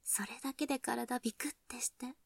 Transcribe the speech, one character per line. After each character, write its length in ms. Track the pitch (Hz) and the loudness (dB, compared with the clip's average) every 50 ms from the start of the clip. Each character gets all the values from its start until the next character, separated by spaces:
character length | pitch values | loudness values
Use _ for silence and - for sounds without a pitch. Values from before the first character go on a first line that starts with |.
| _ | _
そ 180 | - - - | 0 0 0
れ 180 | 202 - - - | 0 -2 -6 -4
だ 120 | - 269 269 | -2 -4 0
け 140 | - 302 | 0 2
で 120 | - 262 254 | 2 2 2
体 400 | - - 240 233 240 - 247 247 | 2 0 0 0 2 0 0 2
ビ 140 | - 226 - | 2 0 -2
ク 160 | _ - 294 | _ -4 -4
っ 20 | - _ _ | -4 _ _
て 140 | _ - 247 | _ -6 -2
し 80 | 208 - | -2 -2
て。 260 | - _ 247 247 269 _ _ | -2 _ -8 -8 -8 _ _